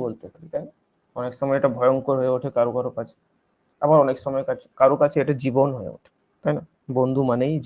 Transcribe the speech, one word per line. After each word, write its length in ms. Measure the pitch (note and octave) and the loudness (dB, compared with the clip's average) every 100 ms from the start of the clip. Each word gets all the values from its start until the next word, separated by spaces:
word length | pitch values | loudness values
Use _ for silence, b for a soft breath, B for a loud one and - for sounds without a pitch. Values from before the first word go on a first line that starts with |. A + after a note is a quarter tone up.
বলতে 220 | B2 - F#2+ | -4 -8 -16
পারি, 140 | - - | -20 -12
তাই 100 | - - | -10 -10
না? 60 | _ _ _ _ B2 | _ _ _ _ -10
অনেক 140 | B2 B2 | -10 -6
সময় 180 | C#3 C#3 | -2 0
এটা 100 | C#3 A#2 | 0 2
ভয়ঙ্কর 380 | B2+ C3+ C3 C3 | 2 2 0 0
হয়ে 120 | B2+ B2+ | 0 -2
ওঠে 140 | C#3 B2 | -2 0
কারো 140 | A#2+ B2 | 0 0
কারো 140 | B2+ - | -4 -6
কাছে, 180 | A#2 _ _ _ _ _ _ - | -10 _ _ _ _ _ _ -2
আবার 120 | D3 D#3 | 4 6
অনেক 120 | C#3 C3 | 4 0
সময় 200 | C#3+ C3+ C3+ | -4 -4 -4
কাছে, 180 | B2+ - - | -6 -8 2
কারো 160 | C3+ C#3 | 2 4
কাছে 140 | D3 D3+ | 2 2
এটা 120 | C3+ C3+ | -2 -2
জীবন 240 | C3 B2+ C#3 B2+ | 0 0 0 -2
হয়ে 140 | F#2+ - | -10 -14
ওঠে, 140 | _ _ _ _ | _ _ _ _
তাই 100 | F#3 D3 | -4 -4
না? 40 | - _ - C3 | -6 _ -4 -2
বন্ধু 220 | C3 C3+ C3 | 0 0 0
মানেই 260 | A#2+ C3 D#3 | 0 0 -2